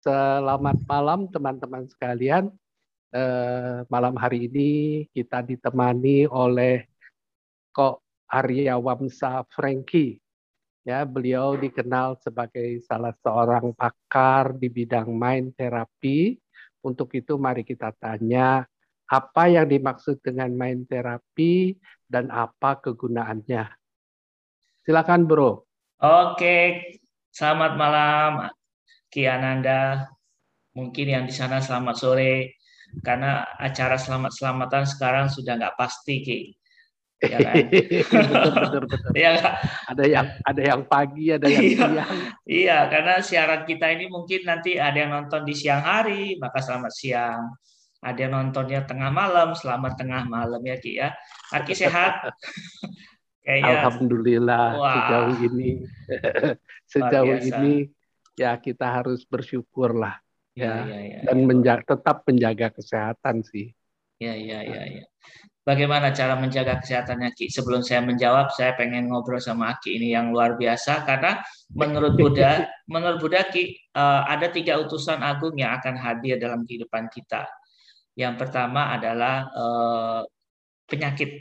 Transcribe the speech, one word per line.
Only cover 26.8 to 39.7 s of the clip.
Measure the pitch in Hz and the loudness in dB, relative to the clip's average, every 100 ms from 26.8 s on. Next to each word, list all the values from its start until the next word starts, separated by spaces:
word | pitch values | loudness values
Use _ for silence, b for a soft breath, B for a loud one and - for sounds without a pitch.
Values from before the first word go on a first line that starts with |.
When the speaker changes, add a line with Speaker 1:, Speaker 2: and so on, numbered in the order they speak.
| - - _ _ _ | -10 -20 _ _ _
Speaker 2:
selamat | - 151 160 160 139 | -2 0 2 2 2
malam, | 151 151 147 151 151 143 90 - _ _ _ b _ | 2 4 4 4 2 0 -8 -12 _ _ _ b _
Ki | - 131 | -2 0
Ananda. | 127 131 131 131 131 135 139 139 _ _ _ _ _ _ | 0 -2 0 0 2 0 -2 -8 _ _ _ _ _ _
Mungkin | - 123 143 143 | -12 -10 -6 -2
yang | 131 127 | -2 -2
di | - | -6
sana | 127 131 | -4 -2
selamat | 131 123 127 | -2 -4 -4
sore, | 117 127 131 131 131 131 _ b b b - - | -2 0 2 2 0 -2 _ b b b -12 -4
karena | 123 139 - - | -2 0 -2 -4
acara | - 135 135 127 131 | -6 -6 -2 0 0
selamat-selamatan | 131 131 120 - 135 131 127 139 139 | -2 -4 -4 -4 -4 -2 0 0 0
sekarang | - 127 131 139 | -2 0 2 0
sudah | 139 123 120 | -2 -4 -2
nggak | 104 - | -2 -2
pasti, | 123 - - 135 135 | -4 -4 -6 -6 -4
Ki. | 113 - - b b b b _ _ | -6 -8 -20 b b b b _ _
Ya | - 117 | 0 2
kan? | 117 165 | 4 4
Speaker 1:
<laughs> | 127 | 4
Betul, | 190 - 180 - 226 147 147 165 143 | 2 2 -2 4 4 4 4 4 2
betul, | 135 143 123 | 0 -2 -4
betul. | 131 - | -6 -2
Speaker 2:
Iya | 143 165 165 | 4 4 4
nggak? | 165 - - | 2 0 -4